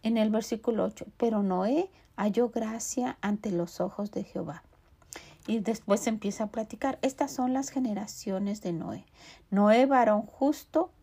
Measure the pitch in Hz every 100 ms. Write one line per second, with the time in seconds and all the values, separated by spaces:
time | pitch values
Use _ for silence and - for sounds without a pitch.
0 | 220 226 214 214 - 220 - 214 185 -
1 | - - 233 214 196 185 202 294 381 _
2 | _ - 214 202 240 233 220 226 - -
3 | 247 - 202 208 214 175 170 - 185 -
4 | 202 - 202 - 165 160 _ _ _ _
5 | _ - - - - 226 196 220 - 208
6 | - 220 202 202 214 - 220 220 269 254
7 | 269 269 277 - 254 262 269 269 247 196
8 | 208 - - 190 202 208 185 165 175 -
9 | - _ - - _ 196 208 226 269 269
10 | 220 208 214 - 277 294 - 311 359 _